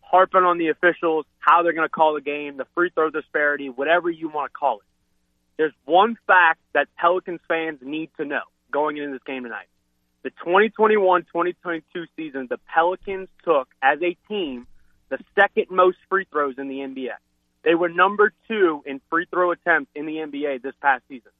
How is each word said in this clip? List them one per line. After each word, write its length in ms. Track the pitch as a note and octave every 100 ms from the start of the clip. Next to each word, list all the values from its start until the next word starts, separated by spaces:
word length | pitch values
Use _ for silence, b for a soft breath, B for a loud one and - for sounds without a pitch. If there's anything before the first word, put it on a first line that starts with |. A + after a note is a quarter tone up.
harping 420 | - F3+ F#3 F#3+
on 140 | F3+ F3
the 120 | E3
officials, 560 | D3 F3 E3 E3+ D#3+ C#3+ _
how 220 | - E3
they're 100 | E3+
gonna 160 | D#3+ D#3
call 240 | - D#3 D3+
the 60 |
game, 360 | C#3 D3 D3 C#3
the 80 | B2+
free 160 | - F3
throw 200 | E3+ D#3
disparity, 600 | D3+ - D#3 D3 C#3+ C#3
whatever 400 | B2 C#3+ E3+ E3+
you 200 | E3 D#3+
wanna 200 | D3+ C3
call 280 | - C#3+ G#2+
it. 60 | _ _ _ _ _ _ _ -
There's 160 | D#3 _ -
one 320 | E3+ A3 A3+ -
fact 360 | F#3 E3 D#3+ _
that 140 | D3+ C#3+ -
Pelicans 460 | E3+ F#3 - E3+ _
fans 320 | E3 D#3+ D3
need 280 | B2+ D#3 D#3+ -
to 80 | D3
know 160 | C3+ - _ _
going 260 | C#3+ D3+ D3
into 140 | D3
this 100 | C3 -
game 180 | C3
tonight. 240 | B2 G#2+ F#2 _ _ _ _ _
The 80 | - _
twenty 260 | E3+ F#3 A3
twenty-one 540 | - A3 G#3+ F#3 F3+ F3
twenty 220 | F3 F3 F3
twenty-two 440 | F3+ E3 _ F3+ E3 -
season, 320 | D#3+ C3+ B2+
the 80 | A#2+ _
Pelicans 540 | E3 E3+ F#3 - F#3+ F#3+ _
took, 240 | - D3 B2+ _
as 180 | C3+ D3
a 140 | F3 F3 _
team, 400 | G#3 D#3+ B2 B2 - _ _ _
the 80 | C3 - -
second 280 | G3+ - F#3+
most 280 | F#3 F#3 F#3 _
free 160 | F#3+ F#3+
throws 240 | D3 C#3+ B2+
in 100 | C#3
the 120 | C3+
N 120 | C3+
B 140 | C3+ B2+
A. 100 | G#2 _ _ _ _
They 120 | D#3 E3
were 140 | F3
number 440 | E3+ F#3+ G#3 G3+ _ _
two 340 | A3 F3+ D3+ C#3+
in 160 | C3+ _
free 160 | E3 F3
throw 220 | E3+ F3+
attempts 400 | E3+ - D#3+ C#3
in 120 | D3 D#3
the 140 | D#3
N 100 | D#3
B 140 | C#3+ C#3+
A 120 | C3
this 140 | C3+ -
past 220 | C#3+ B2+ _
season. 240 | C3 G#2 _